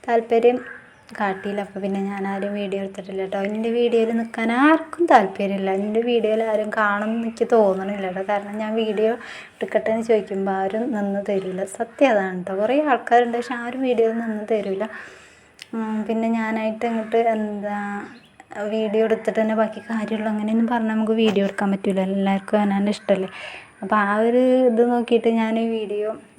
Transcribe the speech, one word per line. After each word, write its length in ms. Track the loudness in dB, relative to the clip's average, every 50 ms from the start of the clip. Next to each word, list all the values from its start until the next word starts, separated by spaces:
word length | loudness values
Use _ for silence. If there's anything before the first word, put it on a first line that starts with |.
| 0
താല്പര്യം 500 | 2 0 0 2 4 4 6 6 6 4 4 -4 -10 -16 -18 -18 -20 -20 -20 _ -18 -6 -2
കാട്ടിയില്ല. 420 | -2 -2 -2 -4 -6 -4 -4 -4 -6
അപ്പോൾ 120 | -6 -8 -6 -4
പിന്നെ 140 | -2 -2 -2 -2 -4
ഞാൻ 100 | -4 -4 -4 -4 -4
ആരും 200 | -4 -4 -4 -4 -4
വീഡിയോ 200 | -4 -4 -4 -4 -6
എടുത്തിട്ടില്ല 400 | -6 -8 -12 -12 -8 -6 -6 -4
കേട്ടോ. 180 | -4 -4 -4 -2 -2
എൻ്റെ 220 | -2 -2 -2 0 0 2
വീഡിയോയിൽ 320 | 2 4 4 2 2 2 0 -2
നിൽക്കാൻ 300 | -2 -4 -4 -2 -2 0 2 4 6
ആർക്കും 380 | 6 6 4 2 -8 -2 -2 4 8 8
താല്പര്യമില്ല. 580 | 6 6 4 -2 -4 -2 -2 -2 -2 0 0 0 0
എൻ്റെ 200 | -2 -2 -2 -2 0 2
വീഡിയോയിൽ 320 | 0 2 2 2 2 0 0 0
ആരും 180 | 0 -2 -2 -2 0 0
കാണുമെന്ന് 460 | 2 2 2 0 -2 -2 -2 -2 -4
എനിക്ക് 220 | -4 -2 -2 0 4 6
തോന്നണില്ല 520 | 6 6 4 2 0 -2 -4 -4 -4 -4
കേട്ടോ. 160 | -4 -4 -4 -2 -2
കാരണം 240 | -2 -2 -2 -6 -8 -6 -4
ഞാൻ 100 | -2 -2 -2 0
വീഡിയോ 300 | 0 0 2 2 0 0 -2 -8 -16 -16 -18 -18 -20 _
എടുക്കട്ടെ 320 | -10 -8 -2 -2 -2 0 0 -2
എന്ന് 120 | -2 2 2
ചോദിക്കുമ്പോൾ 440 | 2 2 2 -2 -4 -2 -2 -2 0 -2
ആരും 240 | -2 -2 -2 -2 -2 -2 -2
നിന്ന് 260 | -2 -2 -2 -2 -4 -2 -2
തരില്ല. 300 | -2 -2 -2 -4 -6 -6 -6 -8 -6
സത്യം 340 | -8 -8 -8 2 2 4 4 4
അതാണ് 260 | 2 2 0 -4 -6
കേട്ടോ. 140 | -6 -4 -2 -2
കുറേ 160 | 0 2 2 2 4 2
ആൾക്കാരുണ്ട്, 460 | 2 0 2 4 6 6 6 4 0 -4
പക്ഷെ 160 | -4 -4 -8 -6 -6
ആരും 200 | -8 -4 -2 0 0
വീഡിയോയിൽ 280 | 2 2 2 2 2 -2 -4
നിന്ന് 200 | -4 -4 -6 -2 0 0
തരില്ല. 320 | 0 0 -2 -4 -4 -6 -6 -8 -14 -16 -18 -20 -20 -20 -20 -20 -20 _ _ _ -20 -16 _ -6
ഉം, 200 | -6 -4 -2 -2 -4 -2
പിന്നെ 200 | -2 -2 0 0 0 0 0
ഞാനായിട്ട് 460 | -2 -2 -2 -2 -2 -4 -4 -2 -4 -2
അങ്ങോട്ട് 300 | -2 -4 -4 0 0 2 2 2 0
എന്താ 420 | 0 -2 -4 -6 -6 -6 -6 -6 -6 -6 -6 -8 -8 -10 -12 -18 -20 -20 _ _ _ -20 _ -10 -8 -6 -4 -2
വീഡിയോ 300 | -2 -2 0 2 2 2
എടുത്തിട്ട് 320 | 2 2 0 0 -2 0 0
തന്നെ 160 | 0 2 2 2
ബാക്കി 200 | 0 0 -2 -10 -8
കാര്യമുള്ളൂ 400 | -6 -4 -4 -2 -2 -4 -2 -2 -2
അങ്ങനെയൊന്നും 360 | -2 -2 -2 0 2 2 2 2
പറഞ്ഞാൽ 220 | 0 0 0 0 0
നമുക്ക് 200 | 0 0 0 2 4
വീഡിയോ 220 | 4 4 4 2 0
എടുക്കാൻ 220 | 0 -2 -2 0 0 0
പറ്റില്ല. 280 | 0 0 0 0 0 0 0
എല്ലാവർക്കും 480 | 0 0 2 2 0 0 0 0 0 2
അവനവൻ്റെ 320 | 2 2 2 0 0 0 -2
ഇഷ്ടമല്ലേ. 340 | -4 0 0 0 0 0 -6 -8 -14 -14 -14 -16 -16 -20 -20 -16 -12
അപ്പോൾ 140 | -4 0 2 2 2 2
ആ 20 | 2 2 2
ഒരു 160 | 4 4 4 4 4 4 4 4 4
ഇത് 120 | 4 4 4 4
നോക്കിയിട്ട് 380 | 2 0 2 2 2 2 4 2 2 2
ഞാൻ 160 | 0 0 0 0 0 -2 -2
വീഡിയോ 360 | -4 -4 -4 -4 -4 -4 -4 -6 -8 -14 -20 _